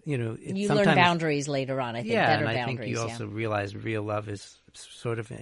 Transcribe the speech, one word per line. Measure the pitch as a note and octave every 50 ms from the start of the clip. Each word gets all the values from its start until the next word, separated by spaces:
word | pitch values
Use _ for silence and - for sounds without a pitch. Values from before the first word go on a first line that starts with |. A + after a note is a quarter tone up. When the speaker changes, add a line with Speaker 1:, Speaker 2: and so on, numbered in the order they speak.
| _
Speaker 1:
you | - D3 B2+
know, | A#2 A2+ A2+ -
it | - - F#3
Speaker 2:
You | F#3+ G3+ G3+
learn | - G#3
Speaker 1:
sometimes | G3+ F#3 D#3+ F3
Speaker 2:
boundaries | F3 F3 F3 E3+ D#3+ D#3+ D3 C#3+ C#3 D3
later | C#3+ C3+ C3+ B2+ C3+ C3+
on, | B2+ A#2+ A2+
I | A#2
think, | A#2+ G#3+ A#3
Speaker 1:
Yeah, | A3 E3+ B2
Speaker 2:
better | A2 A2 A2
Speaker 1:
and | A2
I | A2+
Speaker 2:
boundaries, | A#2+ B2 A#2+ C3 A#2+
Speaker 1:
think | A#2+ G#2+
you | A#2+ A#2 A#2
Speaker 2:
yeah. | A2+ A2+
Speaker 1:
also | A#2 A2+ G#2
realize | G#2 G#2+ A2+ A2 G#2+ G#2 G2+ G2+ G2+
real | G#2 G#2+ A2+ A2 G#2+ G#2
love | G#2+ G#2 G#2 G#2 A2
is | G#2 G2 - - - _ _ _ _
s-, | - - -
sort | - - - A#2+ A#2 A2+
of | A2+ - C3 A2